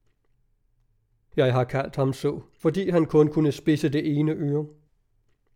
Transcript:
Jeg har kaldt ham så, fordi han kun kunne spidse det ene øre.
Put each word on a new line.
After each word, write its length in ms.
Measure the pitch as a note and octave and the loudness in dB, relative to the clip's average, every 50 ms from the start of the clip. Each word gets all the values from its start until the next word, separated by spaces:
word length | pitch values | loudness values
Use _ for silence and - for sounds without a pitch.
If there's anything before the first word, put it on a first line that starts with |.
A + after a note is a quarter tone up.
| _ _ _ _ _ _ _ _ _ _ _ _ _ _ _ _ _ _ _ _ _ _ _ _ _ _ - | _ _ _ _ _ _ _ _ _ _ _ _ _ _ _ _ _ _ _ _ _ _ _ _ _ _ -2
Jeg 160 | D#3 C3+ B2+ | 0 2 2
har 120 | B2 B2+ B2+ | 2 0 0
kaldt 320 | B2+ - C3+ C#3 C#3+ - | -2 -4 -6 -6 -6 -4
ham 160 | C#3+ C3+ C3+ | -2 -2 -2
så, 280 | C3 - - C#3+ D3 C3+ - - _ _ | -2 -2 -4 -4 -4 -6 -12 -18 _ _
fordi 320 | - D#3+ D3+ F#3 G3 F#3 | -2 -2 -2 0 -2 0
han 160 | F3 E3+ D#3+ | 2 0 2
kun 220 | D3+ - D3+ D3+ D3 | 4 4 4 4 4
kunne 240 | - E3 D#3 D3 | 2 0 0 0
spidse 360 | C3+ - - E3+ D#3 D3 - D#3 | -2 0 0 0 0 2 0 0
det 300 | - D#3+ D3 D#3 C#3+ D3 | -2 -2 -2 0 0 0
ene 140 | D3+ D#3 | 0 0
øre. 340 | D#3 - D#3 C#3+ C#3+ D3+ D3+ D3+ - _ _ _ _ _ _ _ _ _ _ _ _ _ _ _ _ | -2 -2 -2 -2 -2 -2 -4 -6 -12 _ _ _ _ _ _ _ _ _ _ _ _ _ _ _ _